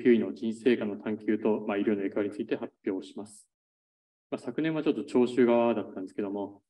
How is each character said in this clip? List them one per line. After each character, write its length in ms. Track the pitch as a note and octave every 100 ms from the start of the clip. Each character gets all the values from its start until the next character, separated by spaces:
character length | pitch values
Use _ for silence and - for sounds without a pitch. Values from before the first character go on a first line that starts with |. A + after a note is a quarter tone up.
九 100 | B2
医 60 | A2+
の 140 | G2
人 200 | G#2+ A2+
生 220 | A2 C3 A#2
観 140 | G#2+
の 80 | G2
探 220 | A2 G#2
求 180 | - G#2+
と、 260 | A2 G#2+ G#2+
ま 100 | G2+
あ、 20 |
医 60 |
療 120 | G#2+ G2+
の 80 |
役 140 | G2 A2
割 120 | G2+
に 60 | -
つ 60 |
い 40 | A2
て 120 | -
発 160 | A#2 _ A2
表 220 | F#2+ -
し 100 | -
ま 80 | -
す。 220 | - _ _ _ _ _ _ _ _ _
ま 80 | C3+
あ、 20 |
昨 220 | - A#2+
年 120 | D#3+
は 100 | D#3
ち 60 | D3
ょ 20 |
っ 40 | -
と 100 | C#3+
聴 220 | B2+ A#2+
衆 180 | B2 A#2+
側 280 | A#2 A#2
だ 100 | A2
っ 100 | -
た 80 | -
ん 20 |
で 60 | F#2
す 40 |
け 100 | -
ど 60 | G2+
も、 320 | G2+ G2 -